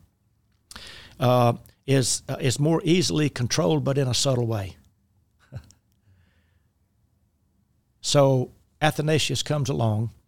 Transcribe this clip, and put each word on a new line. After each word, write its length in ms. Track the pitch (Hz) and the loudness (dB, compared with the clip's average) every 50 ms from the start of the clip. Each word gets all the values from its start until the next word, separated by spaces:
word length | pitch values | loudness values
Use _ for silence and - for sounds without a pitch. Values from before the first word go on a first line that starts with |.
| _ _ _ _ _ _ _ _ _ _ _ _ _ _ - - - - - - - - - - | _ _ _ _ _ _ _ _ _ _ _ _ _ _ -20 -20 -18 -18 -20 -20 -20 -20 -6 0
uh, 340 | - 123 123 123 123 120 117 - - - _ _ _ | 2 4 4 6 4 4 2 0 -6 -18 _ _ _
is, 360 | - 135 139 127 - - - - - | 0 2 2 2 0 -2 -4 -6 -8
uh, 80 | 139 - | -8 -2
is 180 | - 135 - - | -2 -2 0 0
more 220 | 143 156 165 160 - | 0 2 2 0 2
easily 440 | 156 165 185 147 - 170 151 151 139 | 2 2 2 2 2 0 0 0 0
controlled, 560 | - - 123 120 - - 165 180 160 151 127 | -2 -2 -4 -2 0 0 2 2 2 2 0
but 140 | 135 135 139 | 0 0 0
in 100 | 139 127 | 0 0
a 60 | 120 | 0
subtle 320 | - - 139 131 123 120 | 0 0 0 0 0 0
way. 300 | 113 113 104 95 90 - - _ _ _ _ _ _ _ _ _ _ _ _ _ _ - | -2 -2 -4 -6 -8 -12 -16 _ _ _ _ _ _ _ _ _ _ _ _ _ _ -20
<laughs> 60 | - - - _ _ _ _ _ _ _ _ _ _ _ _ _ _ _ _ _ _ _ _ _ _ _ _ _ _ _ _ _ _ _ _ _ _ _ _ _ _ _ _ _ _ _ _ _ _ - | -20 -20 -20 _ _ _ _ _ _ _ _ _ _ _ _ _ _ _ _ _ _ _ _ _ _ _ _ _ _ _ _ _ _ _ _ _ _ _ _ _ _ _ _ _ _ _ _ _ _ -6
So 440 | - - 147 139 139 135 127 123 - - _ _ _ _ _ 147 | 0 2 4 4 4 4 2 -2 -4 -8 _ _ _ _ _ -2
Athanasius 600 | 156 147 - 147 151 156 151 - - 135 123 - | -2 0 -2 -2 0 0 0 0 -2 -4 -4 -4
comes 280 | - 147 151 139 110 | -4 -4 -2 -2 -2
along 400 | 139 151 120 110 107 107 117 113 - - _ | -2 0 0 0 0 -2 -4 -6 -8 -14 _